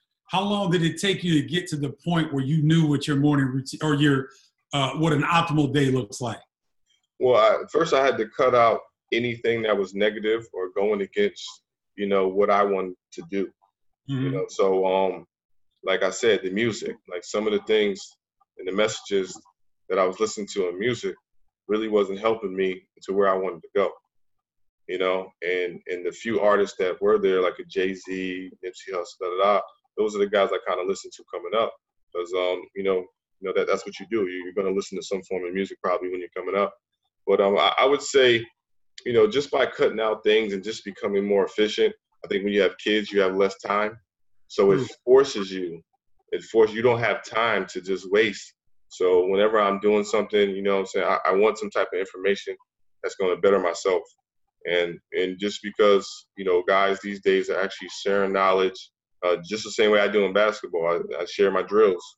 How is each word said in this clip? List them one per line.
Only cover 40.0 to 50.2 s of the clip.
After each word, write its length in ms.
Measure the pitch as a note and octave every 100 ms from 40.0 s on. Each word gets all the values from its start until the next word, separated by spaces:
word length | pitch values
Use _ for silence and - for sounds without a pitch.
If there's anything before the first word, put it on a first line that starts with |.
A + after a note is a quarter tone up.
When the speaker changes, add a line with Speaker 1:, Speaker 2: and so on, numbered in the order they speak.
Speaker 2:
out 240 | A2 A2
things 280 | G#2 A2 G#2+
and 120 | G2
just 200 | G2 -
becoming 400 | G2+ F#2+ G#2+ G2+
more 200 | G2+ G2+
efficient, 500 | F#2 - G#2+ A2 G#2+ - _ _
I 40 | -
think 160 | G2+
when 80 | G2+
you 100 | G2+
have 160 | F#2 -
kids, 340 | G#2+ G#2+ G2+
you 80 | G2+
have 160 | F#2+ F#2+
less 200 | G2 -
time. 400 | G#2 G2+ G#2+ A2+ _ _ _ _ -
So 240 | - G2
it 60 | D#2
Speaker 1:
Hmm. 60 | A#2+ -
Speaker 2:
forces 460 | - C3 C#3 A2 F#2+
you, 320 | F#2+ F2+ E2 _ _ _ _ -
it 100 | F2+
forces, 300 | - A2+ A2
you 80 | G#2+
don't 180 | B2 A#2
have 240 | A2+ F#2+
time 420 | - A2+ A#2 G2+ F#2
to 140 | -
just 300 | F2+ F#2 F#2
waste. 440 | G2+ A2+ F#2+ - _ _ _ _
So 380 | - F2+ F2+ F#2
whenever 340 | F#2+ G#2+ A2
I'm 200 | G2 F#2+
doing 240 | G#2 G#2
something, 460 | G#2 A2